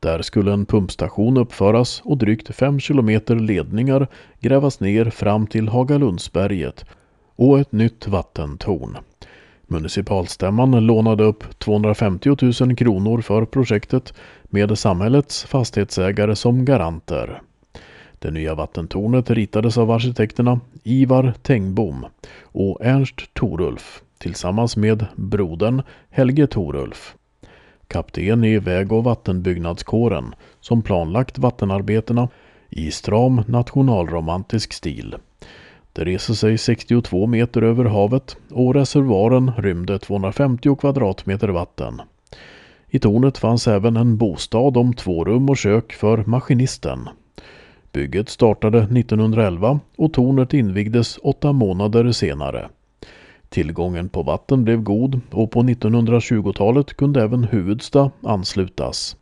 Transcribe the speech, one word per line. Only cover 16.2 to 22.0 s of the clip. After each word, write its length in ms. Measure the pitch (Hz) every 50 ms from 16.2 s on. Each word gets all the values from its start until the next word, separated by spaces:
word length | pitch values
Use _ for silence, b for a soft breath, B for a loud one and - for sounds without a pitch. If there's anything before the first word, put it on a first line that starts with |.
| 104 104 107
som 280 | 104 - 123 120 127 127
garanter. 800 | 131 139 120 85 82 85 80 - - 85 71 58 - - - - _ _ _ _ _ B B B B B B B B B B
Det 120 | - -
nya 240 | 78 78 78 78 78
vattentornet 760 | 78 76 73 _ - 85 87 - 95 101 110 123 127 120 -
ritades 480 | 117 113 110 98 - 104 110 120 110 120
av 120 | 117 110
arkitekterna 680 | 117 117 113 127 123 - - - - - 120 123 123 123 120 - _ - _
Ivar 500 | 107 123 131 135 127 131 131 131 131 117 - _
Tengbom 640 | - 135 117 95 95 95 101 113 92 71 65